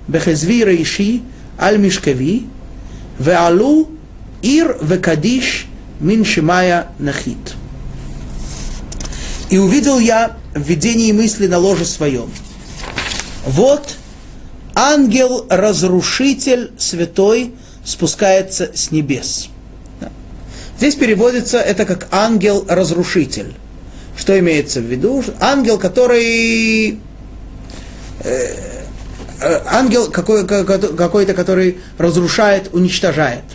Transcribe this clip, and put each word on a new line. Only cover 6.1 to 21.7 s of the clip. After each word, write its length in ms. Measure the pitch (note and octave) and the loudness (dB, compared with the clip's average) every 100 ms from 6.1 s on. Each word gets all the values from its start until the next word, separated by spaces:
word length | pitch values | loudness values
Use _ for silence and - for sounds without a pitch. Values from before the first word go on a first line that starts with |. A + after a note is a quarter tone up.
| A3 | 2
шимая 640 | G#3 - D#3 F3+ F#3 F3 - - | 2 2 2 4 2 2 -2 -6
нахит". 560 | C#3+ C#3 - - - - - - - - - - - - - - - - - - - - - - - | -4 -4 -6 -8 -10 -12 -12 -12 -12 -12 -12 -10 -10 -10 -10 -8 -8 -8 -10 -8 -8 -8 -8 -8 0
"И 80 | F#3+ | 4
увидел 400 | F#3+ C#4 C#4+ C4 | 6 4 4 4
я 380 | A3+ A3+ A3+ - - | 4 4 0 -4 -10
в 60 | D3 | -4
видении 520 | C#3+ E3 G#3+ A3+ A3+ | -2 0 2 2 4
мысли 340 | G#3 A3 - F#3+ | 4 2 2 0
на 120 | F3 | 2
ложе 260 | F#3+ F3 | 2 2
своём. 460 | E3+ - D3+ B2+ A2+ - - - - - - - - - - - | 0 0 0 -2 -6 -12 -14 -18 -16 -12 -10 -8 -6 -6 -8 -8
Вот 520 | C3+ C3+ B3+ D4 - - - - - - - - - | -2 2 4 4 -2 -14 -16 -18 -18 -18 -18 -18 -6
ангел-разрушитель 2000 | - C4+ D4+ C4 B3+ B3+ B3+ - F#3 G#3 E3 F3+ F3+ - - C#4 C4+ C4+ B3 A3 - | 0 4 4 4 4 2 0 0 2 2 2 2 2 0 0 0 2 2 0 0 -4
святой – 760 | - E3+ E3+ - G3+ A#3+ B3 - - - | -4 -2 -2 2 2 2 -2 -10 -20 -12
спускается 840 | - - E3 - G3 F#3+ F#3 - F3 | -8 -2 -2 2 4 2 2 -2 -4
с 160 | - - | -4 -2
небес". 580 | D#3 C#3+ B2+ - - - - - - - - | 0 -2 -2 -4 -6 -8 -14 -20 -20 -20 -14
Да. 100 | - - - - - - - - | -14 -14 -18 -18 -16 -16 -14 0
Здесь 180 | C#4+ | 0
переводится 640 | C#4+ A#3+ G3+ A#3+ B3 - A#3+ | 2 2 4 4 2 0 0
это 260 | - | 2